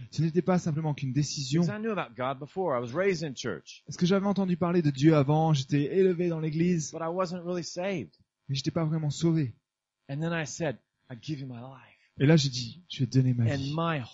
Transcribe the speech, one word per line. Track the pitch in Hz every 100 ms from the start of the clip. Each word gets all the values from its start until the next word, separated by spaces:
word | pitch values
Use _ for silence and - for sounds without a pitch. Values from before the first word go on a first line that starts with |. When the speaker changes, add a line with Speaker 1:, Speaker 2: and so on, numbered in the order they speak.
| 120
Speaker 1:
ce | -
n'était | 165 170
pas | 185 180
simplement | 170 151 156
qu'une | 143 135
décision. | 131 143 147 131 151
Speaker 2:
Because | 175 214
I |
knew | 226
about | 185 120 117
God | 127 131
before. | 147 190 175 123
I |
was | 123 147
raised | 196 170 156
in | 123
church. | 120 78 - - -
Speaker 1:
Parce | 139
que | 175
j'avais | 196 202
entendu | 196 190 165
parler | 175 180
de | 147
Dieu | 131 156 151
avant, | 135 151 160
j'étais | 143 131 143 147 185
élevé | 190 175 180
dans | 160
l'église, | 156 156 175 170 143
Speaker 2:
But | 160
I | 165
wasn't | 180 180 180
really | 170 180
saved. | 160 175 190 180 82 _ _ _ -
Speaker 1:
mais |
j'étais | 135 156
pas | 170 160
vraiment | 160 147
sauvé. | - 170 160 127 - _ _ _ _ -
Speaker 2:
And | 143
then | 165
I | 165 147
said, | - 160 110 _ _ -
"I | 120
give | 156 147
you | 135
my | 117
life." | 131 131 - _ _ -
Speaker 1:
Et | 143
là, | 165
j'ai | 135
dit, « | 123 117 - -
Je | -
vais | 127
te | 131
donner | 127
ma | 120 117
Speaker 2:
And | 139
Speaker 1:
vie. » | 135 156
Speaker 2:
my | 165 151 110